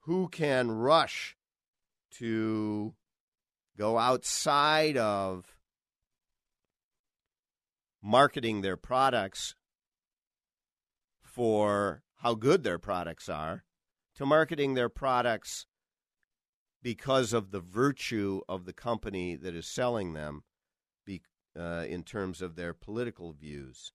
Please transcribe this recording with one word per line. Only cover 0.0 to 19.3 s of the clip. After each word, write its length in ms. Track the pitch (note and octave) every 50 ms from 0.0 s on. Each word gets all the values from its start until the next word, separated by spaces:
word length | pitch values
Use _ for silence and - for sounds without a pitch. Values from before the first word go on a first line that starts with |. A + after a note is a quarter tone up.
| _
Who 240 | D3 E3+ F#3 F#3 F3
can 420 | - - D#3+ D3 C3+ C3 B2+ A#2+
rush 640 | A2 A2 A#2 C3 D#3 E3 - - - - - - - _ _ _ _ _ _ _ _ _ _ _ _ _ _ _ _
to 800 | - A#2+ A2+ A2+ A2 A2 A2 A2 A2 G#2+ G#2+ G#2+ G#2+ G#2 A2 - _ _ _ _ _ _ _ _ _ _ _ _ _ _ _ _
go 220 | - G#2 G#2 A2+ A2+
outside 1000 | A2+ B2 C3 B2+ - - - - - D3 D3 C#3+ C#3+ D3+ D#3 D#3 D#3 D#3 D3
of 600 | C3 A2+ G#2+ G#2 G2 G2 F#2+ F#2+ F#2 F2 - - _ _ _ _ _ _ _ _ _ _ _ _ _ _ _ _ _ _ _ _ _ _ _ _ _ _ _ _ _ _ _ _ _ _ _ _ _ _ _ _ _ _ _ _ _ _ _ _ _ -
marketing 600 | G2+ A2 B2 C#3+ C#3 - D#3 A#2+ A#2 G#2+ G#2 F#2+
their 140 | G2 F#2
products 760 | E2+ - - B2 B2+ C3+ C3+ B2 A#2 G2 F#2+ - - - - - _ _ _ _ _ _ _ _ _ _ _ _ _ _ _ _ _ _ _ _ _ _ _ _ _ _ _ _ _ _ _ _ _
for 840 | _ - - A#2+ B2 A2+ A2 G#2 G#2 G#2 G#2 G2+ G2+ G2 D#2+ - _ _ _
how 180 | _ - A#2+ A#2
good 300 | A2 G#2 C3 D#3+ F#3+ C#3
their 140 | G#2+ F2 E2
products 500 | - G2+ G2 F2+ E2+ E2 E2 - - -
are 360 | F2 D2+ D2+ D#2+ F2 - _ _ _ _ _ _ _ _ _ _ _
to 120 | - C#3
marketing 480 | C#3 D3 D#3 D#3+ D3+ E3+ D3 C#3+ C3+ C3+
their 140 | B2+ A#2+ A#2
products 800 | - - - C3+ B2+ B2 A#2+ A#2+ A2+ G#2 - - - - - _ _ _ _ _ _ _ _ _ _ _ _ _ _ _ _ _ _ _ _ _ _ _ _
because 500 | A#2+ A#2 - - C3+ C3+ C3+ B2+ A2 A2+
of 200 | A#2 G2+ F#2+ F#2+
the 80 | G2+
virtue 800 | E2+ F2 F2+ G#2+ B2+ C#3+ C#3 - - - A#2+ A2 G2+ G2 G2 F#2+ - -
of 160 | F2+ F#2+ F2+
the 80 | F2+ F2+
company 640 | - - A#2+ A#2 G#2 - A2+ G2 F#2+ F2+ F2+